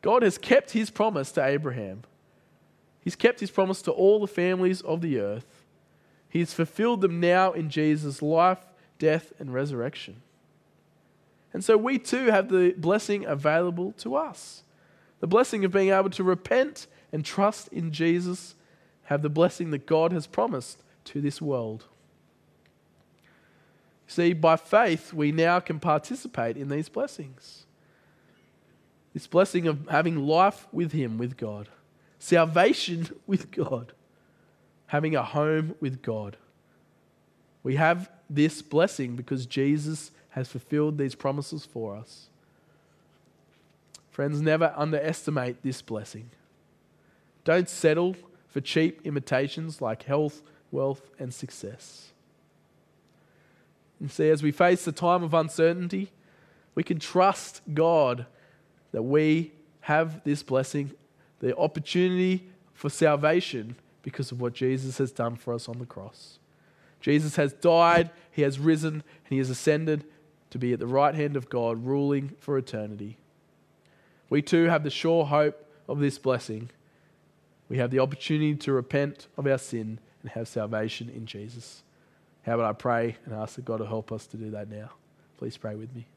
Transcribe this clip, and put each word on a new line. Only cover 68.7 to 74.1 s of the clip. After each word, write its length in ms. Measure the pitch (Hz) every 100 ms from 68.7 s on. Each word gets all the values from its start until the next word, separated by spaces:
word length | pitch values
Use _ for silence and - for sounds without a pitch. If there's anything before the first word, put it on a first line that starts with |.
| 160 160
and 360 | 151 - - _
he 80 | 135
has 120 | 131
ascended 540 | 123 - 151 160 151 - _ _ _ _
to 80 | 123
be 140 | 123
at 60 | 120
the 80 | 120
right 280 | 135 143
hand 220 | 156 147 143
of 120 | 120
God, 360 | 123 117 113
ruling 500 | 123 139 143 143 139 143
for 180 | - 139
eternity. 640 | 127 110 107 104 104 110 _ _ _ _ _ _ _ _ _